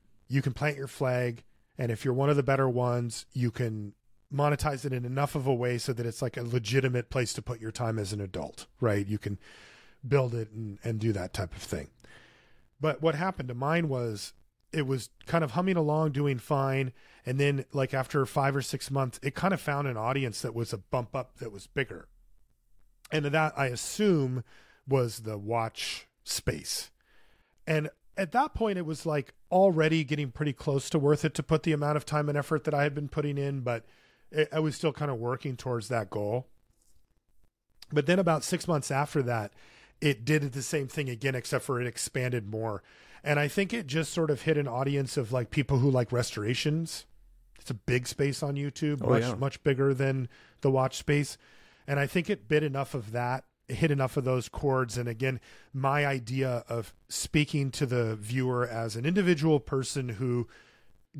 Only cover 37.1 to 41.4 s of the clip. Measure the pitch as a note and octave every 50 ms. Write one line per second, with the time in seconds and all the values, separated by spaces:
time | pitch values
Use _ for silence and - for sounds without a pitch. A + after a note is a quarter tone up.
37.1 | _ _ _ _ _ - - _ _ _ _ _ _ - - - D3+ D3 C#3 D3+
38.1 | F3+ F#3+ F#3+ E3+ D#3+ D3 - - F#3 E3 - F3+ E3 C#3+ - - C#3 C3+ D3 -
39.1 | - D3+ B2+ A#2+ A#2+ A2+ G#2 - - - - - - - - - _ - - D3
40.1 | C3+ A2 A#2 B2+ D3+ D#3 C#3+ C#3 A#2+ C#3 A#2+ - - D3+ C3+ C3 - D#3 C#3+ C3
41.1 | B2 A2 C3 C3+ C3 B2